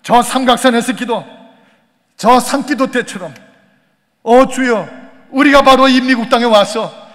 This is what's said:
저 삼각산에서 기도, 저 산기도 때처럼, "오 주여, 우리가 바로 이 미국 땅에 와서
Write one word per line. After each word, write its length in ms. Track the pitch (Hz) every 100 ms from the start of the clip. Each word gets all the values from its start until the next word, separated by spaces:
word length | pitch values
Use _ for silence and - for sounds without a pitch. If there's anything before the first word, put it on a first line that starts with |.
저 180 | - 233
삼각산에서 720 | 233 254 254 233 262 233 233
기도, 320 | 196 240 220 - - _ _ _ _ _ _ _ _
저 240 | 220 247
산기도 520 | - 285 277 269 262
때처럼, 420 | 254 - 196 170 127 _ _ _ _ _ _ _ _
"오 260 | - 247 262
주여, 400 | 254 254 214 160 - - _ _
우리가 320 | 262 294 277
바로 240 | 269 262 269
이 120 | 254
미국 280 | 254 247 262
땅에 160 | 254 240
와서 480 | 214 196 226 180 - -